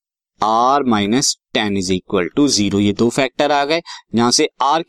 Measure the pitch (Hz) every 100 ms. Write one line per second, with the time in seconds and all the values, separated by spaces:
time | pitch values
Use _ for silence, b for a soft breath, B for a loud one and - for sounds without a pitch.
0 | _ _ _ _ 104 113 123 143 131 107
1 | 101 123 139 - _ 127 107 98 92 92
2 | - 98 85 - 143 110 101 98 104 98
3 | 117 131 131 - 147 143 143 165 B B
4 | - 113 120 120 156 - 139 160